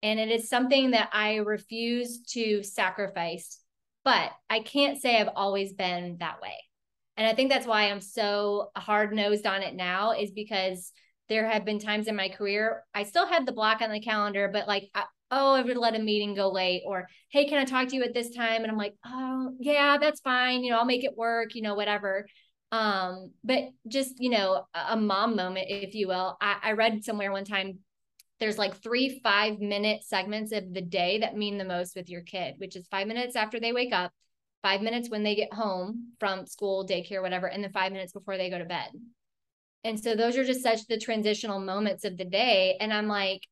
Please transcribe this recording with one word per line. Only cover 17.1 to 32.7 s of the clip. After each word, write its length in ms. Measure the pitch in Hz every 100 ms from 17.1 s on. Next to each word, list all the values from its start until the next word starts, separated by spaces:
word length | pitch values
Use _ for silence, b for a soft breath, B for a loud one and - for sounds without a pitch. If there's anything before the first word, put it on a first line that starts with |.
| B B
"Hey, 160 | 285 285
can 80 | 294
I 80 |
talk 240 | 262 254 254
to 80 | 269
you 80 |
at 80 | 240
this 240 | 240 240 240
time?" 260 | 226 226
And 80 | 220
I'm 60 | 220
like, 200 | 208 - 240
"Oh, 480 | 254 262 262 254 262
yeah, 380 | 254 294 285 285
that's 240 | 294 302
fine. 420 | - 254 254 254
You 100 | 247
know, 60 | 233
I'll 60 |
make 200 | 247 254
it 120 | 254 -
work," 380 | 226 233 226
you 80 | 226
know, 120 | 214
whatever. 520 | 208 208 208 202 190 202 b b _ _
Um, 600 | 226 214 196 180 185 185 -
but 200 | 220 254 - - 226
just, 320 | 254 262 -
you 80 | 247
know, 380 | 233 196 190 -
a, 60 | 170 156
a 60 | 220
mom 360 | 208 190 226
moment, 340 | 220 180 185 -
if 240 | 202 196
you 140 | 214 190
will. 280 | 185 185 -
I, 160 | 202 202
I 100 | 214
read 320 | 214 226 220
somewhere 280 | 220 214 202
one 140 | 196 196
time, 320 | 202 190 185 _ _ _ _ _ _
there's, 180 | 220 214
like, 240 | 202 -
three 380 | 226 240 269 254
five-minute 800 | 226 202 214 214 202 202 208 214
segments 480 | - 202 190 214 214
of 240 | 220 185
the 80 | 180
day 380 | 175 185 175 208
that 160 | 214 208
mean 200 | 208 202
the 80 |
most 300 | 190 175 180
with 160 | - 175
your 120 | 175
kid, 340 | 175 190 170 170
which 160 | 190